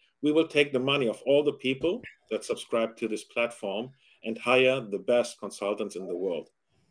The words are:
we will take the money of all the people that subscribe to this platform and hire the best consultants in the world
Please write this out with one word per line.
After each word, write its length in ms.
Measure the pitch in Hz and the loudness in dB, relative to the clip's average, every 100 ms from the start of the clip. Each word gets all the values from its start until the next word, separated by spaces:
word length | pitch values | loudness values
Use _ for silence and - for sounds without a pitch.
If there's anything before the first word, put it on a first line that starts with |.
| _ _ | _ _
we 80 | 147 | 2
will 160 | 151 160 | 4 4
take 260 | 147 143 | 2 2
the 60 | 131 | 2
money 280 | 131 143 117 | 2 2 0
of 140 | 101 131 | 0 4
all 180 | 143 | 4
the 100 | 147 | 4
people 480 | 143 131 135 160 240 - - _ | 0 -2 0 -2 -2 -8 -20 _
that 120 | 110 | -6
subscribe 540 | - 107 - 117 113 - | -4 -6 -2 -2 -2 -2
to 100 | 110 | -4
this 160 | 104 | -4
platform 680 | - 120 120 - 101 101 131 - _ _ | -6 -4 -4 -4 -6 -6 -8 -14 _ _
and 140 | 113 110 | -8 -4
hire 420 | 120 131 127 135 | 2 4 4 2
the 160 | 107 98 | -2 -4
best 420 | - 120 117 - | 2 2 2 -4
consultants 560 | 101 - 101 107 104 90 | -12 -6 -4 -2 -6 -8
in 120 | 92 | -8
the 100 | 87 | -4
world 320 | 95 80 - _ _ _ _ | -4 -4 -8 _ _ _ _